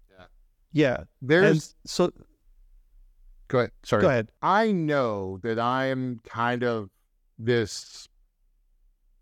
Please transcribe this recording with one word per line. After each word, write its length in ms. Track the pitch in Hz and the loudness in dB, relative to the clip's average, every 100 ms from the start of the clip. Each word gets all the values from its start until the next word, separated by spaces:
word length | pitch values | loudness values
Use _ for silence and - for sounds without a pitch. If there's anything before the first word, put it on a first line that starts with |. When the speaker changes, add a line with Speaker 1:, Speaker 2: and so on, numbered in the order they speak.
| _ | _
Speaker 1:
Yeah. 160 | 95 90 _ _ _ _ | -20 -20 _ _ _ _
Speaker 2:
Yeah. 320 | 151 143 120 - _ | 0 2 0 -8 _
Speaker 1:
There's 300 | 127 165 202 | 2 4 6
Speaker 2:
And 220 | 160 - _ | 4 0 _
so 280 | - - 180 - - _ _ _ - - _ - - _ - - - | -6 0 0 -2 -20 _ _ _ -20 -20 _ -20 -20 _ -20 -20 -4
Speaker 1:
Go 120 | 127 | 0
ahead. 120 | 117 - | 0 -4
Sorry. 180 | - 107 | -2 2
Speaker 2:
Go 80 | 160 | 4
ahead. 220 | 123 107 _ | 2 -2 _
Speaker 1:
I 300 | 165 196 226 | 0 2 2
know 680 | 190 151 147 123 101 95 95 | 0 0 0 0 -2 -6 -6
that 160 | 113 113 | -4 -2
I 260 | 117 131 135 | 0 0 -2
am 340 | 131 127 117 | -4 -6 -8
kind 400 | - 117 120 123 | -10 -4 -2 0
of 260 | 123 117 98 _ _ _ _ - | -2 -2 -6 _ _ _ _ -8
this 680 | 113 120 107 - - - - _ _ _ _ _ _ _ _ _ _ _ | -2 0 -2 -8 -16 -20 -20 _ _ _ _ _ _ _ _ _ _ _